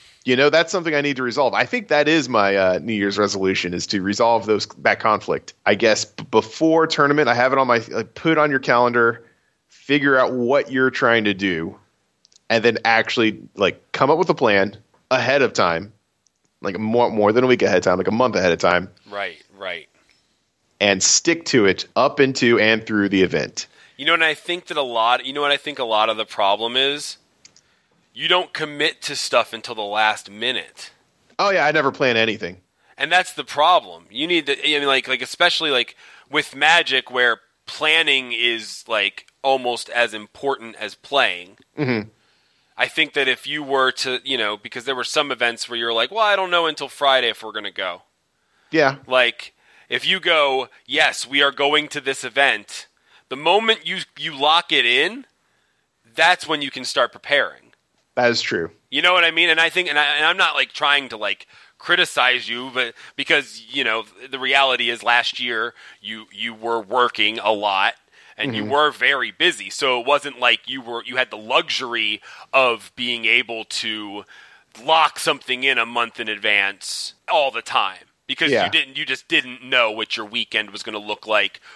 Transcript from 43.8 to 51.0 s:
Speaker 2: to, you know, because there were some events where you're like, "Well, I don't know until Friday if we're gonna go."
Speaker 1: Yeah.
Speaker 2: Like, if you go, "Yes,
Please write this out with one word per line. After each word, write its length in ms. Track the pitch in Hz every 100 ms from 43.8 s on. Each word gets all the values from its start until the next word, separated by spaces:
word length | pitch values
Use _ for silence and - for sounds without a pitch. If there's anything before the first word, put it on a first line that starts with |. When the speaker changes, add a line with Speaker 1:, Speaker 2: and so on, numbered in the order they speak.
| 127
Speaker 2:
to, 260 | - 135 127
you 140 | 135 127
know, 200 | 104 104
because 280 | 120 127 120
there 100 | 131
were 80 |
some 280 | - 156 143
events 360 | 120 120 117 -
where 120 | 117
you're 140 | 117
like, 180 | 113 120
"Well, 80 | 214
I 120 | 214 196
don't 160 | 185
know 160 | 175 165
until 200 | 147 139
Friday 420 | - 139 131 117
if 120 | 107
we're 100 | 110
gonna 200 | 107 101
go." 320 | 101 92 90 _ _ _ _ _ _ _
Speaker 1:
Yeah. 280 | 160 139 135 -
Speaker 2:
Like, 480 | 127 120 - - _ _ _ -
if 160 | 123 151
you 140 | 185
go, 500 | 175 160 143 131 120 _ -
"Yes, 400 | 143